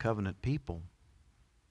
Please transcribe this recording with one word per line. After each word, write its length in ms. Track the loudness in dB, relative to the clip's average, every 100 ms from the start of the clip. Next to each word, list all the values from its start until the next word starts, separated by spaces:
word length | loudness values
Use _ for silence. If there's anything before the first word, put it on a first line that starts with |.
covenant 420 | 2 2 2 0
people. 400 | -2 -2 -2 -8 -8 -16 -20 -20 -20 _ _ _ _